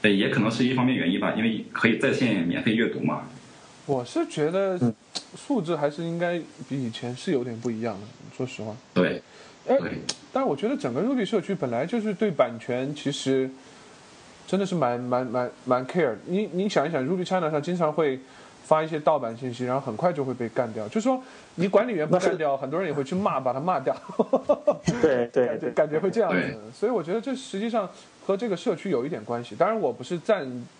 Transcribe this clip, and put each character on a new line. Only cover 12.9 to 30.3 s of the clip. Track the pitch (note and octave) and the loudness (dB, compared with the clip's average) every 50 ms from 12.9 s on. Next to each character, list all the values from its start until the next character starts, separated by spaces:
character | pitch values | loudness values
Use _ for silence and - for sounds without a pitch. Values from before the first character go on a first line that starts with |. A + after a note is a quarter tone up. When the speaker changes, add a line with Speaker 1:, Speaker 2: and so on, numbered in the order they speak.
| D3+ | -4
Speaker 2:
其 | D3 - F3 D#3 | -4 -4 -4 -4
实 | - - C3 C3+ C3+ C3 C3 C3 - - - - - - - - - - - - - - - - - - | -2 0 0 2 2 2 0 -4 -12 -20 -20 -20 -20 -20 -20 -20 -20 -20 -20 -20 -20 -20 -20 -20 -20 -6
真 | - - F#3+ | -2 0 0
的 | G3+ | 0
是 | F#3 F#3 | 0 0
蛮， | E3+ C#3+ A#2+ A#2+ A#2+ | 2 2 2 2 0
蛮， | B2+ B2 B2 B2 C3 | -2 0 0 0 0
蛮， | B2+ A2 B2+ B2 A#2+ - - - | 0 0 -2 -2 -2 -6 -10 0
蛮 | B2 B2+ B2 C3 | 2 2 2 2
care | C3 - F#3 E3 | 0 0 2 2
的。 | C3 A2 G2 - | 2 0 -2 -6
你， | B2+ F3 G3 G#3+ F3+ C#3 | -4 -2 -2 -2 -2 -2
你 | F3+ G3 G#3 | -2 -2 2
想 | - E3 C#3 D#3 | 2 2 2 2
一 | |
想， | E3+ C#3 B2+ | 0 0 0
Ruby | C3+ F3+ F#3 F3+ | 0 0 -2 -2
China | - F#3+ F#3 F3 D3+ | 0 0 0 0 2
上 | D#3+ D3 C#3+ | 0 0 -2
经 | E3+ F3+ | -2 0
常 | F3+ E3+ D3+ D3+ | 0 0 0 2
会 | E3 D#3+ C#3+ C3 C3 - - - - - - - - - | 2 2 2 0 -2 -6 -14 -20 -20 -20 -20 -20 -20 0
发 | - D#3 D#3 D#3+ | 2 2 2 2
一 | D#3+ | 0
些 | E3 D#3 | -4 0
盗 | D3+ F3 D#3+ C#3+ | 2 4 2 4
版 | C3 A2+ A2+ | 0 -4 -6
信 | A#2 C3+ B2+ A#2+ | -6 -6 -8 -4
息， | A#2+ B2+ | -4 -2
然 | B2 B2+ | 0 0
后 | C3+ | 0
很 | - C3 G#2+ | 0 -2 -4
快 | G#2 D#3+ F3+ E3+ | 0 0 0 2
就 | D3 C3+ | 0 -2
会 | C3 B2+ | -2 -2
被 | - A#2+ A2+ | -4 -4 -4
干 | - - B2 A#2 G#2+ | 0 0 -2 0 -2
掉。 | A2+ G#2+ A2 | -6 -8 -2
就 | - | -2
是 | A3 G3+ | 0 2
说， | C4 C4 C4 C4 - - - - - - | 2 0 0 -2 -10 -20 -20 -20 -16 -4
你 | - E3+ G3+ | -2 -2 4
管 | G3 G3 A3+ | 4 4 4
理 | B3+ A3+ | 4 0
员 | E3 D3+ D#3 | -2 0 2
不 | D#3+ F3+ | 2 2
干 | F#3 F#3 - | 4 2 0
掉， | - D#3 D3 C#3 | 2 0 0 0
Speaker 3:
那 | |
是 | C3+ C#3+ | 0 -2
Speaker 2:
很 | C3+ | -4
多 | C#3+ E3+ | -2 -2
人 | G3 E3+ | -2 -2
也 | C#3 | -2
会 | C#3+ C#3 | -2 -2
去 | C3+ F#3+ | -2 -2
骂， | F#3 G3+ G3+ E3+ C3+ | 0 0 0 0 0
把 | C3 B2+ B2 | 0 -2 -2
他 | C3+ | -2
骂 | C#3+ F3+ F#3 C#3+ | 0 0 0 0
掉。 | C3 D3+ C3 - - - F#3 - A3+ - - - - - D4 - - - C#4+ C4+ - - A3+ A#3+ - | 0 -2 -2 -4 -6 -16 -2 -2 0 2 2 0 2 2 0 2 2 0 0 0 0 -2 0 4 4
Speaker 3:
对， | D#3+ C3+ B2 A#2+ A#2+ - | 4 4 4 2 2 4
对， | C3+ B2 | 2 2
Speaker 2:
<laughs> | |
感 | A#2+ - | 2 2
觉， | - | -2
Speaker 3:
对。 | D#3+ D#3 - | -4 -2 2
Speaker 2:
感 | - D#3 D3+ | 2 2 2
觉 | D3 D#3 | 2 0
会 | E3+ G3 | 0 0
这 | F3 A3+ | 2 2
样 | A3 - G3 | 2 2 2
子。 | D3 | 0
Speaker 1:
对。 | B2 - E2+ - G#2 G#2+ B2 | 0 -2 -6 -8 -12 -16 -8
Speaker 2:
所 | - - A3 | -2 -2 0
以 | B3+ | 0
我 | G#3 D#3+ | 0 0
觉 | D#3 F#3 | 0 -2
得 | A3+ | -2
这 | A3 C4+ C4+ | -2 -4 -6
实 | C4 - - - G3 | -6 -6 -8 -6 -4
际 | G#3 A#3 | -4 0
上 | A3 A#3 G3+ F3 - - - - - - - | 0 -2 -2 -2 -8 -16 -20 -20 -20 -16 -2
和 | - F#3+ | 0 0
这 | F#3+ A#3+ A#3 | 0 2 -2
个 | F#3+ | -2
社 | E3+ - B3 F#3+ | -2 0 -2 -2
区 | D3+ - G3+ | 0 0 0
有 | D#3 B2 A#2+ | 0 0 0
一 | D3 | -2
点 | E3+ B2 G#2+ | -4 -6 -4
关 | - A#2+ A#2+ A#2+ | -4 -4 -4 -4
系。 | - G#2 | -6 0
当 | G#2+ D#3+ G3 | 2 2 2
然， | A3 A3+ | 4 2
我 | F#3 C3+ A2+ | 0 0 0
不 | - B2 | -2 -6
是 | - F3+ E3+ | -6 -6 -6
赞 | - - | 2 2